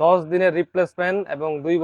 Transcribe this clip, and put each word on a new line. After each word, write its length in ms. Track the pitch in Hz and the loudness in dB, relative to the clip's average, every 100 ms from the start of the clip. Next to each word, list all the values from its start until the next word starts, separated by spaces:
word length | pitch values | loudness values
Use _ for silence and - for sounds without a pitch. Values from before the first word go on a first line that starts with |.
দশ 140 | 160 180 156 | 4 4 2
দিনের 200 | 180 185 165 | 0 2 0
রিপ্লেসমেন্ট 600 | 170 180 170 - 180 196 190 143 | -2 -2 -2 -2 -4 -4 -4 -6
এবং 120 | 156 151 | -6 -4
দুই 120 | 151 175 | -2 0